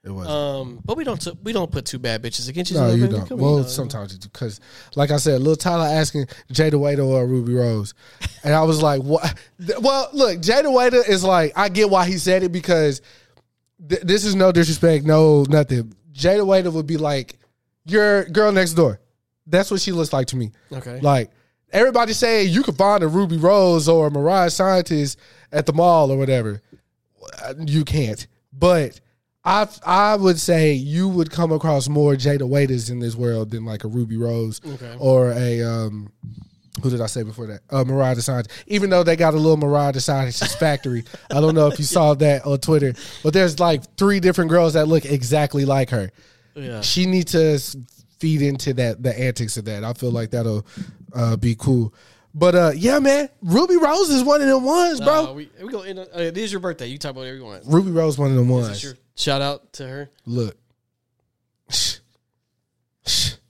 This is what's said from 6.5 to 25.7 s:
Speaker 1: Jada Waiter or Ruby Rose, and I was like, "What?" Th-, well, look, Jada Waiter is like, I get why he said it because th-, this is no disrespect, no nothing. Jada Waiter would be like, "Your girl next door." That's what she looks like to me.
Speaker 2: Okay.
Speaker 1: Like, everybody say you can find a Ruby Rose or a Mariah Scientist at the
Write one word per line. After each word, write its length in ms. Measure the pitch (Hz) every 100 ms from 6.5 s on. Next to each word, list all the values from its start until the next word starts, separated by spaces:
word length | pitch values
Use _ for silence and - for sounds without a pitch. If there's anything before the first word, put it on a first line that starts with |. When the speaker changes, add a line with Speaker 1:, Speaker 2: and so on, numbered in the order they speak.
Speaker 1:
Jada 280 | 131 156 147
Waiter 220 | 143 143
or 240 | 135 131 123
Ruby 260 | 127 117
Rose, 380 | 123 120 113 104 - - - - -
and 120 | 143
I 80 | 156
was 180 | 160 156
like, 200 | 156 139
"What?" 320 | 135 160 160 - - _
Th-, 140 | 175 -
well, 300 | 247 269 247
look, 240 | 285 247 175
Jada 340 | 165 254 302
Waiter 300 | 254 247 247 214
is 160 | 190
like, 300 | 190 180 156
I 140 | - 202
get 220 | 185 208
why 160 | 190 175
he 80 | 185
said 240 | 185 185
it 80 | 185
because 520 | 175 185 165 151 131 _ _ _ _ _ _ _ _ 151
th-, 120 | 180
this 220 | 175 202
is 100 | 208
no 180 | 190 185
disrespect, 520 | 170 160 160 170 156
no 380 | 151 156 156 147 139
nothing. 460 | 151 139 123 113 - _
Jada 320 | 139 170 202 196
Waiter 240 | 190 180
would 160 | 160 147
be 100 | 160
like, 420 | 151 139 123 - _ _ _ _
"Your 400 | 160 214 208 202
girl 260 | 180 180 214
next 200 | 196 175
door." 280 | 165 147 101 _ _ _ _ -
That's 240 | 175 196
what 100 | 190
she 100 | -
looks 200 | 175 151
like 140 | 139 131
to 80 | 131
me. 140 | 110 _ _
Speaker 2:
Okay. 260 | 135 123 123
Speaker 1:
Like, 300 | 143 135 107 _ _ _ _
everybody 400 | 196 254 240 226
say 300 | 220 233 220
you 180 | 190 180
can 120 | 285
find 280 | 147 196 208
a 60 | 160
Ruby 280 | 175 190 165
Rose 500 | 170 202 185 165 151
or 180 | 165 151
a 40 |
Mariah 400 | 143 151 190 175
Scientist 680 | - 190 185 165 156 143 - _ _ _
at 160 | 151
the 60 | 151